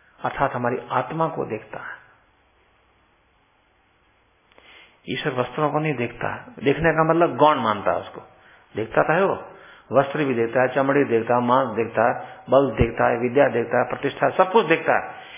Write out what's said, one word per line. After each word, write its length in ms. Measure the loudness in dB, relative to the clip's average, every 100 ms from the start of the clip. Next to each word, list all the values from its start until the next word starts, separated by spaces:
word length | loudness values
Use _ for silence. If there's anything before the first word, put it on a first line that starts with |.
| _ _
अर्थात 280 | -8 -2 -2
हमारी 240 | -2 -4 -4 -4
आत्मा 380 | -4 -4 -4 -4
को 160 | -4
देखता 340 | -6 -8 -10 -16
है। 180 | -14 -18 -20 _ _ _ _ _ _ _ _ _ _ _ _ _ _ _ _ _ _ _ _ _ _ _ _ -20 -20 -20 -20 _ -10
ईश्वर 240 | -8 -6
वस्त्रों 380 | -4 -6 -4 -2
को 80 | -2
नहीं 160 | -2
देखता 400 | -4 -6 -6 -8
है, 100 | -8 -14 -4
देखने 280 | -2 2 2
का 120 | 2
मतलब 320 | 2 2 0 4
गौण 220 | 4 4
मानता 320 | 0 0 -2
है 100 | -2
उसको। 200 | -6 -16 -20 _ -20 -20 _ -8
देखता 260 | -2 0
तो 100 | 2
है 120 | 2
वो, 260 | 0 -2 -10 -20 -20 -20 _
वस्त्र 320 | 2 2 0
भी 100 | 0
देखता 280 | 0 0 2
है, 120 | 2
चमड़ी 300 | 2 2 2
देखता 300 | 2 0 2
है, 60 | 0
मांस 280 | 4 2 2
देखता 400 | -2 -2 0 0
है, 280 | 0 -8 -18 2
बल 200 | 4 4
देखता 380 | 2 0 2 0
है, 80 | 2
विद्या 320 | 2 4 4
देखता 300 | 2 0 0
है, 100 | 0
प्रतिष्ठा, 420 | -4 -6 -2 0
सब 220 | 2 2
कुछ 140 | 2 2
देखता 320 | 0 2 0
है। 260 | -2 -12 -18